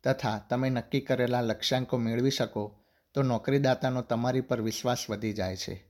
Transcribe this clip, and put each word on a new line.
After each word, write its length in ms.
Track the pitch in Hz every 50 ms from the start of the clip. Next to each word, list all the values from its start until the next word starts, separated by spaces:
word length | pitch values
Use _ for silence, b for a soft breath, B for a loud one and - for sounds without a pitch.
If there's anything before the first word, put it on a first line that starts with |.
| -
તથા 380 | 131 135 131 - 113 107 104 - _
તમે 200 | 120 123 131 131
નક્કી 320 | 131 120 110 - - 143
કરેલા 400 | 131 - 131 120 123 120 123 123
લક્ષ્યાંકો 560 | 120 113 107 - - - 131 131 127 - -
મેળવી 340 | 123 117 113 113 117 123 135
શકો 480 | 131 - 123 107 - 107 104 104 104 b b b b b b b _
તો 80 | 139
નોકરીદાતાનો 800 | 135 127 120 107 - - 135 143 139 131 127 123 - 131 127 127
તમારી 400 | 113 - 117 113 120 127 127 131
પર 200 | 127 - 127 117
વિશ્વાસ 440 | 110 113 107 - - 123 120 117 - -
વધી 240 | 107 101 113 110 101
જાય 220 | 95 92 95 98
છે. 300 | 92 - - 95 92 -